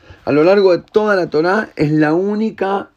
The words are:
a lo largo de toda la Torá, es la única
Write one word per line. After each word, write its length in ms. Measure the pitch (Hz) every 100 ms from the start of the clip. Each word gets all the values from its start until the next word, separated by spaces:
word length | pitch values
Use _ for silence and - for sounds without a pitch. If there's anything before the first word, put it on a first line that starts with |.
| - -
a 60 | -
lo 140 | 143
largo 260 | 165 202 190
de 140 | 170
toda 320 | - 214 214 196
la 140 | 165
Torá, 400 | 151 170 202 214
es 160 | - 151
la 240 | 156 151
única 760 | 165 196 208 220 - 190 196 -